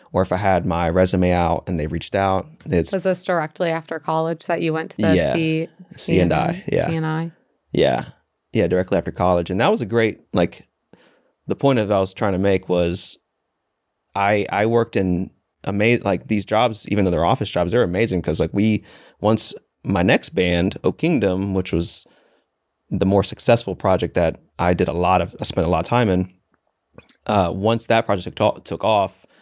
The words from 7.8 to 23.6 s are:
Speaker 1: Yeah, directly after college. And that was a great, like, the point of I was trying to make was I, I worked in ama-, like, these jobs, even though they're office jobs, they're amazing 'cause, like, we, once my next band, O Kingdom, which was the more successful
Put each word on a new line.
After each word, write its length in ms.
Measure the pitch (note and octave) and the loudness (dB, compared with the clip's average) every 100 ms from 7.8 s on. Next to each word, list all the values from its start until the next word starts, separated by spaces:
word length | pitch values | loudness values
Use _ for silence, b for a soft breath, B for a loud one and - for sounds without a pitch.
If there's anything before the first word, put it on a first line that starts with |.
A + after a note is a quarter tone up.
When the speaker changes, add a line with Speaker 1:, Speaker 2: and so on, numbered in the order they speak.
| C#2+ A#1+ - - _ _ _ | 0 0 -4 -16 _ _ _
Speaker 1:
Yeah, 160 | A2+ E2+ | -2 0
directly 280 | F#2 F#2 F#2 | 0 0 -2
after 140 | E2+ | -2
college. 400 | - F2+ F2+ E2+ | -2 2 2 0
And 100 | F#2 | 0
that 120 | C#3+ | 0
was 80 | G#3+ | 0
a 60 | G#2 | 0
great, 340 | A2+ A2+ - _ | 0 0 -2 _
like, 360 | F#2 F2 - - _ _ b b b b b - | 0 0 -2 -20 _ _ b b b b b -8
the 80 | G2 | -2
point 240 | C#3 B2+ | 2 2
of 100 | G2+ | 2
I 80 | G2+ | 0
was 160 | F#2+ | 0
trying 200 | - G#2+ | -2 -2
to 40 | F#2 | 0
make 300 | G2 F#2+ F#2 | 2 0 0
was 500 | F2+ E2+ F2 - - _ _ _ _ _ _ _ _ _ | 0 0 -2 -6 -10 _ _ _ _ _ _ _ _ _
I, 320 | G2 G2+ G#2 - | -2 2 2 0
I 160 | G2 A2 | 0 2
worked 280 | A#2 A2+ | 2 0
in 360 | G#2+ F#2+ F2+ F#2+ - _ _ | 0 0 0 -4 -12 _ _
ama-, 340 | - G2+ A2 A#2+ | -6 0 2 2
like, 240 | G2+ F2+ - | 2 -2 -2
these 160 | G#2+ | -4
jobs, 420 | - G#2+ A#2+ G#2+ - | 0 2 2 -2 -2
even 160 | G2+ | 0
though 60 | F#2+ | 2
they're 140 | D#2+ | 2
office 260 | E2+ B2+ G#2 | 2 2 0
jobs, 220 | F#2+ F2 | -2 0
they're 100 | A2+ | 2
amazing 400 | G2 F2+ A2+ F#2 | 0 0 0 0
'cause, 160 | D#2+ E2 | -2 -2
like, 160 | E2 | -2
we, 300 | G2+ A2 G#2 B B B B | 0 2 0 B B B B
once 320 | G#2 A2 - - - _ | 0 0 -2 -8 -16 _
my 220 | - F#2+ | -4 0
next 240 | F#2 D3 - | 2 0 -2
band, 500 | B2 F2+ F2 F#2+ - | -2 0 2 0 -2
O 80 | E2+ | -4
Kingdom, 600 | - E3 C#3+ G2 F#2 G2 | -2 0 0 0 0 -2
which 180 | F#2+ F#2 | -2 -2
was 340 | E2+ F2 - - b b b b _ _ _ _ | -2 -2 -8 -16 b b b b _ _ _ _
the 140 | F#2 F#2+ | -2 2
more 180 | G2+ | 2
successful 500 | - - - A#2 | 0 -2 2 2